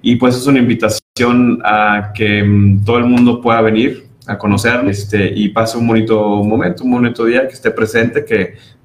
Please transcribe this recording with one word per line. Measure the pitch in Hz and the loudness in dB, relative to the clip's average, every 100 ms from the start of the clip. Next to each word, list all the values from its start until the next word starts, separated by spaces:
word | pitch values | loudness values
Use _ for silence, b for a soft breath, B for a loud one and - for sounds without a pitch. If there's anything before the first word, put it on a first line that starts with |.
Y, | - 120 | -2 2
pues, | 123 123 | 2 0
es | 131 | 0
una | 135 | 2
invitación | 120 110 110 - _ - 120 123 123 104 | 2 0 -2 -4 _ -4 0 2 2 0
a | - 107 107 104 101 | 0 0 0 0 -4
que, | 104 107 104 | -4 0 0
mm, | 101 104 101 98 | 2 4 4 2
todo | 101 120 | 2 0
el | 120 | 2
mundo | 123 120 117 | 4 4 2
pueda | 117 113 | 0 2
venir | 110 107 131 131 - _ - | 2 2 -2 -4 -16 _ -10
a | 101 | -6
conocer, | 104 101 117 123 98 | -2 0 0 0 -2
este, | 101 - 104 101 107 | -4 -4 -2 -2 -2
y | 101 | -2
pase | 113 113 120 | -2 -4 -2
un | 113 | 0
bonito | 113 110 110 104 104 | 0 2 0 0 0
momento, | 104 117 180 175 127 | 0 0 -2 -4 -2
un | |
bonito | 123 120 117 113 | 0 0 0 0
día, | 120 135 | 0 -2
que | |
esté | - 117 | -4 -6
presente, | - 110 117 113 147 | -2 -2 0 -2 -2
que | 143 110 90 B B B | -2 -2 -4 B B B